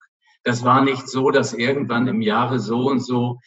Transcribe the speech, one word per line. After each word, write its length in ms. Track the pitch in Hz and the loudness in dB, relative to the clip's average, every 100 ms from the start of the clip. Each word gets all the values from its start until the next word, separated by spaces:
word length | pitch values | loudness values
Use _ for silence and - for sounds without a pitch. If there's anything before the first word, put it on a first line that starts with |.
| _ _ _ _ | _ _ _ _
Das 180 | - 120 | -4 -2
war 220 | 127 151 | 2 4
nicht 240 | 135 127 - | 4 0 -4
so, 220 | 127 139 | -2 2
dass 240 | 135 120 | 2 0
irgendwann 520 | 113 120 139 104 120 127 | -2 -2 -2 -2 0 0
im 140 | 113 | 0
Jahre 380 | 107 104 113 127 | 0 0 0 -2
so 300 | 101 120 135 | -2 -2 0
und 100 | 127 | 0
so 380 | 120 123 123 123 | -2 -2 -2 -4